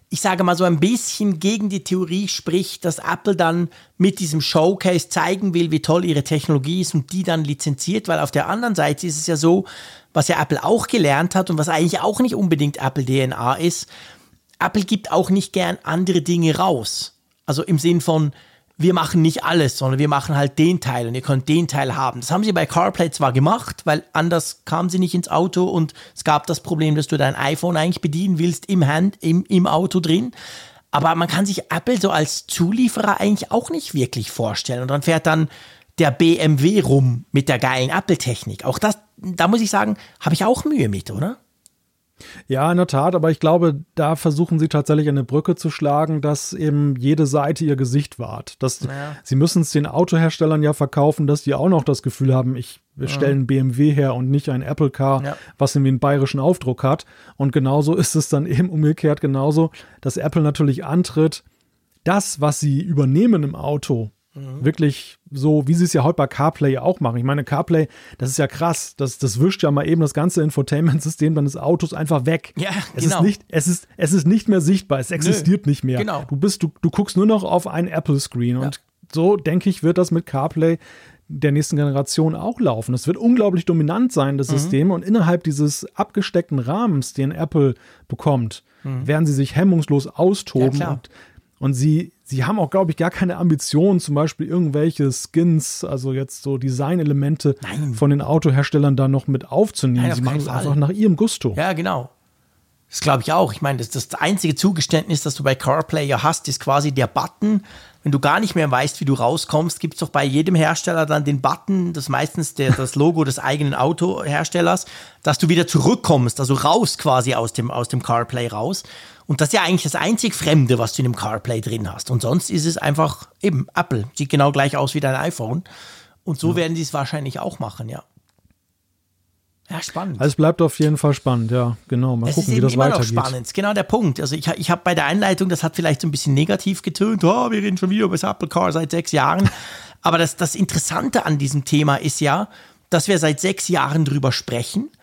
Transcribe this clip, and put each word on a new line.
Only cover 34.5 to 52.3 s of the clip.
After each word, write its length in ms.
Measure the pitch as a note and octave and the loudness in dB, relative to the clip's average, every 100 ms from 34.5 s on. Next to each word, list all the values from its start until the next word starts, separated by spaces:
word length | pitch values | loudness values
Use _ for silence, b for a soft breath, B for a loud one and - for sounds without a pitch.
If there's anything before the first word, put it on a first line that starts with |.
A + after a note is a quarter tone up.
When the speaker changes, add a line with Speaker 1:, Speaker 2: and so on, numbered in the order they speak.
| G2+ - B2 | -4 -6 -6
Speaker 1:
Und 80 | B2+ | -4
dann 120 | C#3+ | -4
fährt 240 | C#3 D#3+ D#3+ | 0 0 2
dann 220 | D#3+ D#3 B B B B - | 0 0 B B B B 0
der 140 | D#3 | 2
B 260 | B2 E3 E3+ | 4 4 4
M 240 | D#3 D3 | 4 4
W 180 | D3+ G#3 | 4 4
rum 440 | C3 C#3 B2+ A#2+ - | 4 4 4 0 -2
mit 160 | C#3 C#3 | -2 0
der 100 | B2+ | 0
geilen 320 | B2+ C3 C3 | 0 0 0
Apple-Technik. 720 | E3+ - E3 - A#2 - G2+ | -2 0 0 -2 -6 -8 -8
Auch 140 | - - | -6 -2
das, 200 | G#3+ G#3 _ _ | -2 -2 _ _
da 320 | F#3 F3 E3+ | -8 0 2
muss 120 | A3+ | 2
ich 100 | A3 | 2
sagen, 260 | G3+ G#3+ G#3 B B | 0 0 -2 B B
habe 140 | - | -2
ich 100 | D#3+ | 0
auch 200 | G3+ B3+ | 2 0
Mühe 240 | D4+ D4 A#2+ | 0 0 0
mit, 220 | G2 - | -2 -6
oder? 280 | G#2 E3 B3+ _ _ _ _ _ _ _ _ B B B | -6 -6 -8 _ _ _ _ _ _ _ _ B B B
Speaker 2:
Ja, 220 | C3 D3+ | -2 2
in 60 | F3 | 2
der 100 | F3+ | 2
Tat, 260 | C3+ D#3 | 2 2
aber 160 | F3+ D#3+ | 2 2
ich 80 | D#3 | 2
glaube, 460 | D#3 E3+ E3+ C#3+ - | 4 4 4 0 -4
da 220 | - D3+ D#3 | -2 -2 0
versuchen 420 | E3 D3 E3+ E3 | 0 0 2 2
sie 80 | D#3 | 2
tatsächlich 420 | D3 D3 D3+ D3+ | 0 2 2 2
eine 140 | C#3 | 0
Brücke 320 | B2 C#3+ D#3 | 0 0 0
zu 160 | F3 E3 | -2 -2
schlagen, 500 | - D3 C#3+ D#3 D#3 | -2 0 0 0 0
dass 320 | D3 D3 - | 0 -2 -4
eben 440 | F#3 D3+ D3 D3 C3 | -4 0 2 2 2
jede 300 | C3 D3+ D3 | 2 2 2
Seite 380 | D3 C#3+ D#3 | 2 0 0
ihr 120 | D#3 C#3 | 0 0
Gesicht 420 | C3 C#3 C#3+ - | 0 0 -2 -8
wahrt. 420 | G#2+ A2 - - | -12 -12 -14 -4
Dass 200 | C3 - | -4 -4
Speaker 1:
Ja. 360 | C3+ C#3 C#3+ D3 | -8 -8 -12 -12
Speaker 2:
sie 140 | - C3+ | -2 2
müssen 260 | E3 F3+ | 4 2
es 80 | D#3 | 2
den 160 | D3+ C#3+ | 0 0
Autoherstellern 800 | C#3+ F3 E3 E3 - D#3 D#3 | 0 2 2 2 2 2 2
ja 80 | D3 | 2
verkaufen, 560 | D3+ C#3 - C#3+ D3+ C#3+ | 0 0 2 2 2 2
dass 140 | D3 | 0
die 120 | - | 0
auch 140 | C3+ E3 | 0 2
noch 160 | F3 | 2
das 180 | C#3 C3+ | 2 0
Gefühl 320 | C3+ - C3+ | -2 -2 2